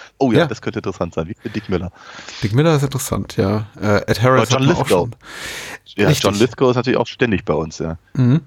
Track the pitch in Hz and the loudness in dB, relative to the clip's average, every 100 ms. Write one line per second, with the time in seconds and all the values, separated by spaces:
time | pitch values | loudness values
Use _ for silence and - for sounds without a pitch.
0 | - - 135 113 170 113 - 107 101 92 | -16 -2 2 4 2 -2 -8 -6 -6 -4
1 | 87 - 85 110 120 107 - 90 90 - | -6 -4 -6 -8 -8 -8 -4 -4 -4 -12
2 | - - - - 110 117 160 151 135 131 | -20 -20 -18 -8 -2 2 4 2 0 -4
3 | - - 95 - 98 107 110 - 101 101 | -4 -6 -4 -2 0 -2 -4 -6 0 0
4 | - 110 123 131 113 131 135 170 - 95 | 2 0 4 4 2 2 2 2 2 2
5 | 101 - - - - - - - - - | 0 -6 -16 -16 -12 -12 -14 -16 -10 0
6 | 98 143 101 101 127 - 127 123 123 - | 2 4 2 2 2 2 2 2 2 0
7 | 117 - 123 95 - 78 80 - 80 80 | -2 -2 0 0 0 -2 -4 -6 -8 -8
8 | _ - 123 151 | _ 0 2 2